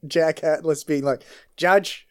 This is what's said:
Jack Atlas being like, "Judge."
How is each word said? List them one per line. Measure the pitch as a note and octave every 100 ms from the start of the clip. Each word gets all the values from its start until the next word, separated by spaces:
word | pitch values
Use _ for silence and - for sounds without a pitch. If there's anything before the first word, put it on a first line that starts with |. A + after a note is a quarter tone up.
| D3
Jack | E3+ D#3+ D#3
Atlas | D#3+ D3+ D#3+ D3
being | - C#3+
like, | C#3 C3+ - - _ -
"Judge." | F3 G3 - - _